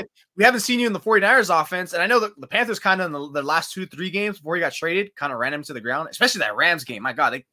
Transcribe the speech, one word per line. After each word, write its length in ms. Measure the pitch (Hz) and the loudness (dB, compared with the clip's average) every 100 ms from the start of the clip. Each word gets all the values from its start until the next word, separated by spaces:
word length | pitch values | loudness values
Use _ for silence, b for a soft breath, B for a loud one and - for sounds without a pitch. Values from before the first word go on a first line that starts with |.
| - _ | -10 _
<laughs> 160 | _ 180 | _ 4
we 60 | 226 | 4
haven't 160 | 247 | 4
seen 180 | 202 240 | 0 2
you 80 | 240 | 0
in 60 | |
the 60 | 190 | 0
forty-niners 500 | 214 214 196 254 185 | 2 4 6 4 4
offense, 420 | 165 147 180 180 | 2 0 -4 -4
and 80 | 170 | -2
I 60 | 190 | 2
know 120 | 247 | 2
that 180 | 214 208 | 2 -8
the 80 | 131 | -4
Panthers 320 | 208 220 220 | 0 0 0
kinda 240 | 196 185 180 | 0 0 0
in 60 | |
the, 200 | 147 147 | -6 -6
the 100 | 143 | -4
last 300 | 139 165 - | 0 0 0
two, 120 | 190 185 | -10 -10
three 240 | 143 185 | -8 -6
games 280 | 185 208 196 | -2 -4 -6
before 160 | 147 175 | -4 -2
he 60 | |
got 120 | 156 | -2
traded, 420 | - 165 185 202 - | -2 -2 -2 -4 -6
kinda 180 | 143 120 | -6 -2
ran 180 | 127 | -4
him 100 | 147 | -4
to 100 | 147 | -8
the 80 | 127 | -8
ground, 260 | 113 139 160 | -4 -4 -4
especially 280 | - 247 208 | 0 0 0
that 160 | 110 107 | -2 2
Rams 280 | 165 165 127 | 2 0 -4
game. 180 | 110 | -6
My 80 | 127 | -6
God, 180 | 123 135 | 0 0
they, 140 | 131 - | 0 -12